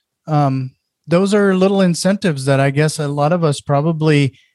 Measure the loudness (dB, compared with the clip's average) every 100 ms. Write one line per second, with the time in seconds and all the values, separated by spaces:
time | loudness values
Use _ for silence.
0 | _ _ -4 0 0 -2 -6 -12 _ _
1 | -2 0 2 2 2 2 2 2 0 0
2 | -2 -2 -2 -2 0 0 2 0 0 -2
3 | -6 -2 0 0 0 -2 -2 -2 0 0
4 | 2 2 0 -4 _